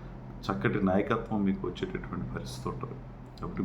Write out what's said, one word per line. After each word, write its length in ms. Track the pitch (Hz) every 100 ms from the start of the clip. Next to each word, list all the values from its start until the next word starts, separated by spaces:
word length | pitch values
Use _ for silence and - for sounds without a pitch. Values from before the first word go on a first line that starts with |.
| - - - - -
చక్కటి 340 | 98 117 101 95
నాయకత్వం 500 | 95 - 113 - 107 98
మీకు 160 | 95 90
వచ్చేటటువంటి 580 | - 92 - - 87 85
పరిస్థితి 320 | 85 - - 90
ఉంటుంది. 260 | - - - - - - -
కాబట్టి 260 | 87 87